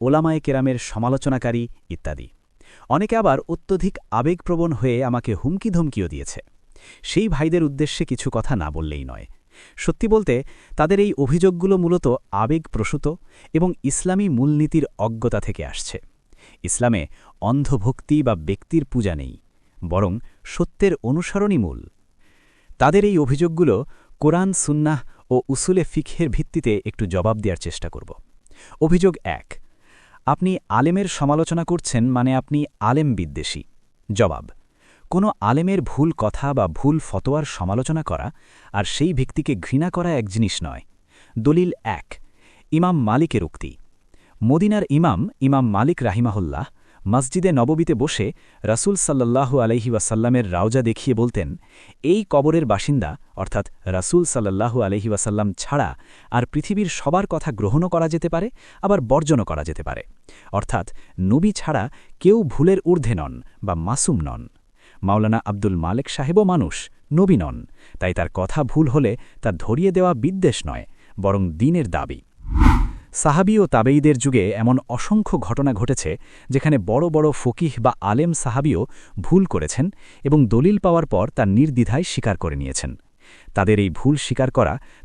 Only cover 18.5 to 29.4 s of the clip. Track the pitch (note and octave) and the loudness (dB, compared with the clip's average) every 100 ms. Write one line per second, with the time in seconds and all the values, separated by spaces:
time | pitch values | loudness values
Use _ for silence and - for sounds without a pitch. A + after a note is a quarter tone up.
18.5 | G2 - E3 C#3+ B2+ G2+ D#2 C2 - _ | -6 -2 -2 -2 -2 -2 -4 -8 -16 _
19.5 | _ _ - E2+ F#2 G2+ G#2 - _ - | _ _ -12 -4 0 0 -2 -10 _ -8
20.5 | - E3+ - G3 E3+ A#2 D#3 - G3 G#3 | -4 -4 0 0 0 -2 -2 -2 -2 0
21.5 | E3 F2 A#1+ - _ _ _ _ _ _ | 0 -2 -6 -16 _ _ _ _ _ _
22.5 | _ - - C3+ G3 G#3 F3 B2+ C#3 E3+ | _ -14 0 4 4 4 2 2 2 0
23.5 | D#3+ D#3 G2+ D3 - _ - D3 E3+ F#3+ | 2 2 2 -2 -14 _ -2 2 2 2
24.5 | F3+ - D3+ D3+ D3+ - - - B2 - | -2 -2 0 0 0 -6 -12 -2 0 0
25.5 | C3+ - F#3 D#3 D#3 - - D#3+ A2 - | -2 0 0 0 -4 -4 -2 -2 -2 -2
26.5 | E3 A#2+ G#2 G#2+ - G2+ F#2 G#2+ G#2+ G#2 | -2 0 0 -2 -6 -4 0 0 0 -2
27.5 | E2+ E2 - E2+ - - - - - - | -4 -6 -10 -10 -12 -16 -18 -20 -20 -20
28.5 | - - - D#3 F3 F#3+ - - D2+ | -20 -16 -2 2 4 4 0 -6 -8